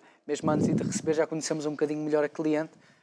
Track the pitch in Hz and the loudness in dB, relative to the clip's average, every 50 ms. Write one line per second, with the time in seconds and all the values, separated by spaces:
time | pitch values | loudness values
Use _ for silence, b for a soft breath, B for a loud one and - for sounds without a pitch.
0 | b b b b b - 147 - - 156 151 151 156 - 160 - - - - - | b b b b b -6 -4 -2 2 2 2 4 4 4 2 2 0 0 -4 -4
1 | - 156 156 156 156 - 160 160 - - 160 156 143 151 147 - 151 147 151 151 | -2 0 2 2 2 0 0 -6 -4 -4 -4 -2 -2 -4 -2 -2 -2 -2 -2 -2
2 | 151 151 151 151 147 147 - - 160 156 151 151 160 156 - b b b b b | -2 0 2 2 0 0 -2 -2 0 0 0 0 -2 -4 -10 b b b b b